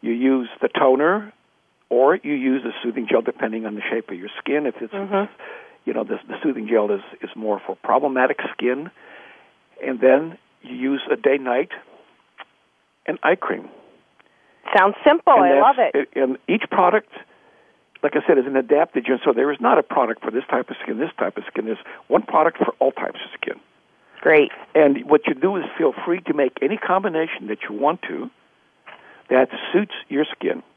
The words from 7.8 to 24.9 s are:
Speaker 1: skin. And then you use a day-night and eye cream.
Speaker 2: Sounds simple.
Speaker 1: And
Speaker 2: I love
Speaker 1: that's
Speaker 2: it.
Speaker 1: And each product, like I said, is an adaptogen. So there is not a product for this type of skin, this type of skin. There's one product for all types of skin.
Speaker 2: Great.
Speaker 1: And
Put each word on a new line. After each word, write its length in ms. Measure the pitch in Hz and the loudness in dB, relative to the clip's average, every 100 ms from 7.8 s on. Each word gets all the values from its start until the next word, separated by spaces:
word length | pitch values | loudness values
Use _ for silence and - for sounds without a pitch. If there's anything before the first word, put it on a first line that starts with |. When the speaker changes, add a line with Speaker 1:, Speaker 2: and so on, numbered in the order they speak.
| - 120 143 131 131 - - | 0 2 2 0 0 0 -6
Speaker 1:
skin. 380 | - 120 127 165 _ - - - - _ _ _ _ 135 | -4 -2 -2 -6 _ -20 -20 -20 -20 _ _ _ _ -8
And 140 | 127 | 2
then 380 | 127 135 165 170 _ _ | 4 4 2 -12 _ _
you 120 | - | -16
use 280 | 123 127 139 - | -6 -4 -4 -2
a 60 | 123 | 0
day-night 540 | 135 139 131 123 143 - - - _ _ _ _ - _ _ _ _ _ - | 2 0 0 -2 -2 -8 -20 -20 _ _ _ _ -20 _ _ _ _ _ -10
and 120 | 156 | -4
eye 140 | 151 185 | 0 0
cream. 320 | - 92 - - _ _ _ _ _ _ _ _ - 202 | -2 -6 -8 -20 _ _ _ _ _ _ _ _ -2 2
Speaker 2:
Sounds 180 | 190 202 - | 2 4 4
simple. 280 | 320 - | 4 6
Speaker 1:
And 100 | 277 | 6
Speaker 2:
I 160 | 180 139 | 6 6
love 160 | 220 262 | 4 4
Speaker 1:
that's 320 | 190 139 135 | 2 0 -2
Speaker 2:
it. 60 | - | -2
Speaker 1:
And 160 | 131 131 - | -2 -2 -2
each 160 | 196 - | -2 -2
product, 400 | - 180 131 - - - _ _ _ _ _ _ - | 2 4 2 -2 -20 -20 _ _ _ _ _ _ -6
like 140 | 147 151 | -2 -2
I 40 | - | 2
said, 100 | 147 | 2
is 60 | 127 | 4
an 80 | |
adaptogen. 640 | 135 123 143 165 - 120 127 | 0 2 2 2 -2 -2 0
So 80 | 147 | 2
there 180 | 117 139 | 2 2
is 100 | 143 | 2
not 180 | - 214 | 2 2
a 40 | |
product 400 | - - 120 113 | 2 0 0 -2
for 80 | - | -4
this 140 | 110 - | -6 -4
type 180 | 127 127 | -4 -4
of 80 | - | -10
skin, 160 | - 110 | -8 -6
this 120 | 156 - | -6 -4
type 180 | 98 104 | -6 -6
of 60 | 101 | -10
skin. 180 | - | -8
There's 140 | 110 110 - - _ | -6 -6 -10 -20 _
one 140 | 156 | -2
product 360 | - 165 160 - | 0 2 2 2
for 160 | - - | -4 0
all 120 | 131 | -2
types 260 | - - - | 0 -8 -8
of 60 | - - | -14 -12
skin. 180 | - - _ _ _ _ _ - | -10 -10 _ _ _ _ _ -4
Speaker 2:
Great. 320 | - 156 143 - - 156 | 4 4 4 -2 -2 4
Speaker 1:
And 280 | 151 | 4